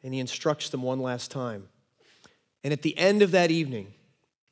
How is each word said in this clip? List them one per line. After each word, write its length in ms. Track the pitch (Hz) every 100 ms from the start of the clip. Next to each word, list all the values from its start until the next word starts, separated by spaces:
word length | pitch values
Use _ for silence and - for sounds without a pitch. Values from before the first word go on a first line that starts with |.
and 120 | 131
he 80 | 131
instructs 480 | 127 - 156 151 -
them 120 | 131
one 200 | 127 131
last 280 | 127 123 -
time. 380 | 139 123 104 98 _ _ _ _ _ _ _ _ _
And 80 | 143
at 120 | 147
the 140 | 156 -
end 240 | 185 208
of 100 | 196
that 200 | 180 170
evening, 360 | 165 143 113 98 - _ _ _ _ _